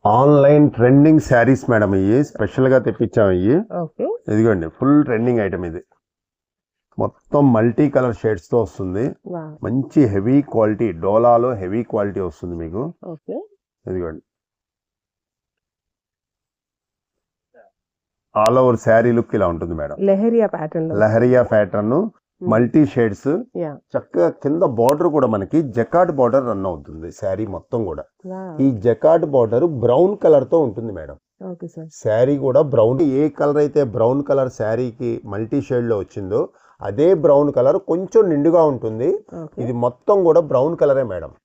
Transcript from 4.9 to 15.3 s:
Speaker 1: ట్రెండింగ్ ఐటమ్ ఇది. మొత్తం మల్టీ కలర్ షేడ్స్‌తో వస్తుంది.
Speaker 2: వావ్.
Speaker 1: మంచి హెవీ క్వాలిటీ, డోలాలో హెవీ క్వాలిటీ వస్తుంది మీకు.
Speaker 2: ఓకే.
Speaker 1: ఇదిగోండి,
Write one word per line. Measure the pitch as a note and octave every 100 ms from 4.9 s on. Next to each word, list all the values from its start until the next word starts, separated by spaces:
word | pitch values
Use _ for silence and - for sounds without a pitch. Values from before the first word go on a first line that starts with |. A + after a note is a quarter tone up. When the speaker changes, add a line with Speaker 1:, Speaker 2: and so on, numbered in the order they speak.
| D3
Speaker 1:
ట్రెండింగ్ | C#3+ A2 B2 A#2+ G2
ఐటమ్ | F2+ F2
ఇది. | E2 - _ _ _ _ _ _ _ _ _ _ -
మొత్తం | G#2+ _ _ D3 C#3+
మల్టీ | A#2 A#2 A2+ C#3+
కలర్ | C3+ B2+ G#2+
షేడ్స్‌తో | A2 G2+ _ A#2+
వస్తుంది. | G#2 - F#2 F#2+ C#3 - -
Speaker 2:
వావ్. | F3 D#3 D3+
Speaker 1:
మంచి | F#2+ B2+ - D#3 B2
హెవీ | G2 G#2 C#3 C#3+
క్వాలిటీ, | A2+ G#2+ G#2 A#2
డోలాలో | E2 F#2+ G#2+ A#2+ A#2 B2
హెవీ | A2+ F#2 A2
క్వాలిటీ | A#2 A2 G2+ F#2+
వస్తుంది | F2+ - F2+ E2+
మీకు. | E2 F#2 D3+ - F#3+
Speaker 2:
ఓకే. | D#3+ - A#3 G#4 _ _ _ -
Speaker 1:
ఇదిగోండి, | F#2 E2+ D#2 _ _ _ _ _ _ _ _ _ _ _